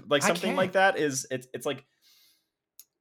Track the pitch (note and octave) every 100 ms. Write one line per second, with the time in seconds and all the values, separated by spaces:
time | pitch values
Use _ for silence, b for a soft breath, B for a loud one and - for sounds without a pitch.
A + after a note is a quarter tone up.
0 | G#2 C#3+ F#3+ F3 F#3+ F#3 F#3 F#3+ G3 -
1 | D3+ C3 - C3 - - D3+ C3 - b
2 | b b b b b _ _ _ - _